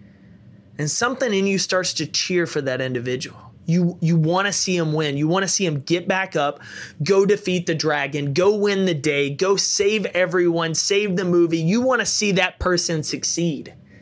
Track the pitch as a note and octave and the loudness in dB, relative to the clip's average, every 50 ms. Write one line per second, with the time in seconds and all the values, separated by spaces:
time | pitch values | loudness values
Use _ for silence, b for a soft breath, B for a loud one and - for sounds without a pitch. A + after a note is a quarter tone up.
0 | B B B B B B B B B B B B B B B - D3 D3+ - - | B B B B B B B B B B B B B B B -6 -4 -2 0 0
1 | A#3 B3 C4+ B3+ C4+ B3 G#3 F#3+ F#3+ G3 G3 F#3+ - - - F#3 F3+ F3 - - | 0 0 0 -2 -2 0 0 0 0 2 0 0 -2 0 -2 -2 -2 -2 -4 -4
2 | - - - - - - F#3 F3 E3+ - - D#3 C#3 C3+ B2+ B2+ C3 C3 B2+ B2 | -6 -4 -4 -4 -4 0 0 0 0 0 -2 -4 -2 -2 -4 -4 -4 -4 -4 -4
3 | A#2 B2+ B2 C3 D3 - - - - - - - - - E3 F3+ F3 E3+ F3+ - | -4 -4 -4 -4 -6 -10 -14 -18 -20 -20 -20 -16 -4 0 2 2 2 2 0 0
4 | - D#3+ E3+ E3 D#3 D#3 F3 F#3 G3 G3+ F#3+ - - - F#3 F3 E3 D#3 D3+ D#3 | 0 2 2 4 2 2 2 2 0 0 0 -2 -2 0 0 0 0 0 0 -2
5 | D#3+ D3 C#3 C#3+ D3+ D#3 E3+ F#3+ G3 F3+ - - G3 F3 D#3 C#3 C3 - D#3+ F3+ | -2 -2 -2 0 0 0 2 0 0 0 0 0 0 0 -2 -2 -2 -2 -2 -2
6 | F3+ G3 G3 F#3 F#3+ F#3 - D#3+ C#3+ C#3+ D3 - B B B B B B B B | 0 -2 -2 -2 -2 -2 -2 -2 -2 -2 -2 -6 B B B B B B B B
7 | D3 C#3 G3 G3 G3 F#3+ G#3 G3+ - - F#3 F3+ E3+ - E3 D3+ - D#3 D3+ D3 | 0 2 4 4 6 4 2 2 2 -2 -2 -2 0 -2 -2 -2 0 0 0 0
8 | C#3+ C#3+ C#3 D3 C#3+ C#3+ C#3 C#3 F3+ G3+ G#3+ G#3 G3+ G#3 G3+ G3 F#3+ F#3 E3+ D3 | -2 -2 -4 -4 -2 0 0 2 4 4 4 4 2 0 2 2 2 0 0 0
9 | B2+ D3+ C#3+ C#3+ C#3+ C#3 C#3+ C3+ F#3 F#3+ G3 F#3 - - - - G3+ G3+ G#3+ A3 | 0 0 2 2 0 0 0 -2 0 2 2 2 2 -2 0 2 2 2 2 2
10 | F#3 E3+ - F3 F#3 F3 D#3+ F#3 F3 F3 E3 E3 E3 E3 D#3+ D#3 - - G3 G3+ | -2 -2 0 0 0 2 2 2 2 2 2 2 0 -2 -2 -2 0 0 0 0
11 | G#3 G#3 F3+ F3+ G3 F3+ F3 F3 F3 E3 E3 E3+ D#3+ E3 G3 A#3 B3 C4 B3+ A#3 | 0 0 -2 -2 0 2 4 4 4 4 2 0 2 2 2 2 2 2 2 2
12 | G#3+ - - - G#3+ G#3 F#3+ F3+ F3+ F3+ - - - F#3 F3+ E3+ - - E3+ D#3 | 0 0 0 0 0 2 2 2 0 0 -2 -2 0 0 0 0 0 0 -2 -2
13 | D3+ - - C3 - - - - E3+ E3+ D3+ B2 - - - - - B B B | -2 -4 -6 -4 -4 -4 -2 0 0 -2 -2 -4 -8 -14 -18 -20 -20 B B B